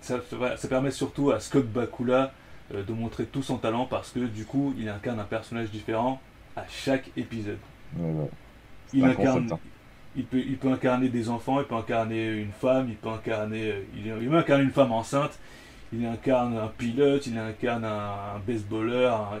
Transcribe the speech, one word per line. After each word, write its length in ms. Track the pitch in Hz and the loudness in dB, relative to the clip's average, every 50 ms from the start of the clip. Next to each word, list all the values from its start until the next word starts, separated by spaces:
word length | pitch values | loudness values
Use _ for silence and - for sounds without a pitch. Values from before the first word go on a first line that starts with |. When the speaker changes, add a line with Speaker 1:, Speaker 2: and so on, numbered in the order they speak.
Speaker 1:
ça, 200 | - - 127 123 - - - 117 123 123 120 | -6 -4 -4 -4 -4 -6 -4 -2 -2 -2 -2
ça 120 | - - - | -4 -2 0
permet 220 | 131 131 139 139 | 0 2 2 0
surtout 400 | 131 - 143 - - - 143 139 | 0 -2 -4 -4 0 2 4 4
à 80 | 120 107 | 4 2
Scott 260 | - - - 143 123 | 0 2 2 2 2
Bakula, 640 | 110 104 - - - - - 120 123 127 131 135 135 - - - - - - - - - | 4 0 -2 -2 -2 -4 -4 2 4 4 4 4 2 -2 -12 -18 -18 -18 -18 -14 -8 -8
euh, 80 | 101 98 | -6 -4
de 80 | 107 | -4
montrer 320 | 113 113 117 110 - - 117 | -4 -4 -4 -4 -4 -4 -6
tout 180 | - - 139 | -4 -4 -4
son 140 | 131 - 131 113 | -2 -2 -4 0
talent 280 | - 113 110 120 131 - | 0 0 0 0 0 0
parce 200 | 110 - - - | -2 -4 -4 -4
que 100 | - 123 | -4 -2
du 240 | 123 120 104 110 107 | -2 -2 -4 -6 -8
coup, 280 | - - 135 143 139 131 - | -2 0 0 2 2 0 -2
il 100 | 113 107 | -4 -4
incarne 300 | 104 101 - 127 120 110 | -4 -4 -4 -4 -4 -4
un 40 | 101 | -4
personnage 460 | - 113 110 - - 120 117 113 104 | -4 -4 -6 -4 -4 -4 -4 -4 -4
différent 500 | 104 107 101 - 113 113 120 127 135 135 - - - - - - - | -6 -8 -4 -2 0 2 2 0 0 -2 -8 -16 -20 -20 -20 -14 -12
à 80 | - - - | -12 -10 -10
chaque 420 | - - - 135 135 131 - - - | -12 -6 0 0 0 0 -2 -6 -6
épisode. 420 | - 113 101 117 113 104 104 101 101 - - - - - - - | -6 -6 -6 -6 -6 -6 -6 -6 -8 -10 -16 -20 -18 -16 -10 -6
Speaker 2:
Ouais, 140 | 85 85 80 | -4 -2 0
ouais. 180 | 80 78 73 64 - - - - - - - - - - - - - | 0 0 -2 -4 -6 -12 -16 -20 -20 -20 -20 -20 -20 -20 -12 0 2
Speaker 1:
Il 60 | 135 | 4
Speaker 2:
C'est 60 | 131 | 6
un 40 | 131 | 6
Speaker 1:
incarne, 320 | 123 - - 135 127 - - | 6 6 4 4 4 2 0
Speaker 2:
concept, 80 | 113 | 0
hein. 60 | 82 82 - - - - - - - - - - - | -4 -6 -8 -14 -18 -20 -20 -20 -20 -20 -20 -10 -8
Speaker 1:
il 80 | - 117 | -8 -6
peut, 140 | - 127 127 | -2 0 0
il 180 | 120 - 127 | 0 0 -4
peut 160 | 127 - 131 | 0 0 0
incarner 360 | 127 127 - 131 123 127 131 127 | 2 2 4 2 4 4 2 2
des 180 | 117 120 110 117 | 2 0 0 0
enfants, 320 | 120 110 - 135 131 143 | -2 -2 0 0 0 0
il 60 | 139 | 0
peut 80 | - 117 | 0 -2
incarner 540 | 113 107 - 117 113 110 110 113 113 113 110 | -4 -2 0 0 0 2 2 0 0 0 0
une 200 | 110 107 107 104 | -2 -2 -4 -6
femme, 360 | 101 - - 127 131 131 131 120 | -6 0 2 4 4 4 2 0
il 80 | 104 | -4
peut 140 | - - 113 | -6 -6 -6
incarner, 600 | 110 104 - 120 110 107 107 107 110 110 110 107 | -6 -4 -2 -2 -2 -2 -2 -2 -4 -2 -2 -2
euh, 100 | 101 98 95 - - | -2 -4 -6 -8 -10
il, 100 | - 104 110 110 110 | -8 -6 -6 -4 -2
il 60 | 117 127 | 0 4
peut 80 | 156 170 | 4 4
incarner 260 | - - 139 139 139 | 6 6 6 6 6
une 60 | 131 | 6
femme 180 | - 143 135 120 | 6 6 6 6
enceinte, 480 | 113 113 110 - 139 139 147 147 - - - - - - - - - - - - | 4 0 0 0 2 2 2 0 -2 -10 -16 -16 -18 -18 -20 -20 -18 -18 -12 -8
il 120 | 110 113 117 | -4 -4 -2
incarne 500 | 117 117 113 - 135 131 123 123 120 117 110 | -2 -4 -2 2 4 4 4 4 2 0 -2
un 80 | 110 | -4
pilote, 600 | 110 - - 120 117 117 135 143 139 139 139 139 123 | -4 -4 -4 -4 -2 4 4 6 6 6 4 0 -2
il 100 | 117 113 | -4 -4
incarne 460 | 110 110 107 - 131 120 117 113 113 | -4 -4 -4 -2 0 0 0 0 -2
un, 240 | 110 107 104 104 101 101 101 101 104 101 | -2 -2 -2 -2 -4 -6 -6 -6 -8 -8
un 20 | 104 95 | -6 -4
baseballeur, 720 | 113 120 110 101 101 110 110 110 117 123 123 127 123 117 110 | -2 -2 -2 -2 -4 -2 0 0 2 4 4 4 4 4 2
un, 180 | 104 101 104 107 | 0 -2 -6 -8